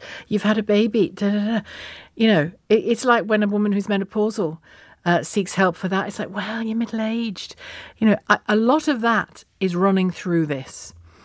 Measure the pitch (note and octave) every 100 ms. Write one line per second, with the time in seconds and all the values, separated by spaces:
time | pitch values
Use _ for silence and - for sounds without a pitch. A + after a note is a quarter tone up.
0 | - - - G#3 G3+ G#3+ G#3+ G#3 A3+ A3
1 | F#3 F#3 G3+ G#3 G#3 A3+ - - - -
2 | - - A3+ F#3 D3+ - _ A3 G#3 A3+
3 | C4 A#3 G#3 G#3+ G#3 G#3 G#3 G3+ G3 G3
4 | G3 G#3+ G#3+ A3 E3 D#3+ _ - - _
5 | F3 F3 C3 G#3+ F#3 - F#3 E3+ F3+ F#3+
6 | G3 - - G3+ G3+ A3+ A3+ A3+ A#3 A3
7 | A3 A#3 A#3 F#3 - - - - - -
8 | A3 G3+ - G#3 - G#3+ A3+ D4+ D#4 B3
9 | A#3 G#3+ - - - _ F#3+ F3 G3 F#3+
10 | F#3 - F3+ E3+ D3+ C#3 - - - -
11 | - -